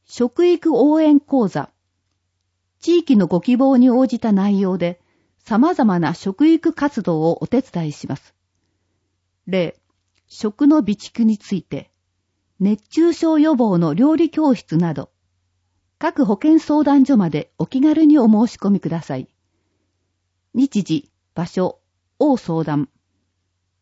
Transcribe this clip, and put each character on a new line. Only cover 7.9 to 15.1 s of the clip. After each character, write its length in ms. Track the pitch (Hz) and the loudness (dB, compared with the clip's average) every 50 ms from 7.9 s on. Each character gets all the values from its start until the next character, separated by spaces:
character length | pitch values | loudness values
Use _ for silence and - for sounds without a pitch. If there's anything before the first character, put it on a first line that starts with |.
し 160 | 147 - - | -10 -12 -12
ま 80 | - 135 | -12 -12
す。 180 | - _ _ _ _ _ _ _ _ _ _ _ _ _ _ _ _ _ _ _ _ _ _ _ _ _ | -12 _ _ _ _ _ _ _ _ _ _ _ _ _ _ _ _ _ _ _ _ _ _ _ _ _
例、 340 | 185 185 185 170 156 - _ _ _ _ _ _ _ _ _ _ | -6 -4 -4 -4 -4 -8 _ _ _ _ _ _ _ _ _ _
食 400 | _ - - - 214 208 - 294 | _ -14 -8 -8 -8 -4 0 2
の 120 | 285 311 302 | 2 2 2
備 160 | 214 196 208 | 0 -2 -6
蓄 280 | - - - _ - 233 | -6 -8 -14 _ -2 0
に 140 | 220 220 | 0 -2
つ 180 | - - - 202 | -2 -6 -8 -8
い 80 | 165 - | -8 -6
て、 260 | _ 139 135 - _ _ _ _ _ _ _ _ _ _ _ _ _ _ _ | _ -12 -12 -12 _ _ _ _ _ _ _ _ _ _ _ _ _ _ _
熱 300 | 190 196 214 208 _ _ | -2 -2 -2 -4 _ _
中 240 | - 311 330 339 330 | -2 0 0 0 0
症 260 | - 339 320 320 302 | 0 -2 0 2 2
予 160 | 294 320 311 | 2 2 2
防 220 | 233 247 214 185 | 0 0 0 0
の 160 | 170 170 160 - | 0 0 0 0
料 240 | 175 254 302 320 | 0 2 2 2
理 120 | - 339 320 | 0 -2 -2
教 260 | - 311 311 285 240 | -2 -2 0 0 0
室 200 | - - _ - | -2 -4 _ -4
な 160 | 165 175 170 147 | -2 -2 -2 -6
ど、 160 | - - - | -8 -12 -14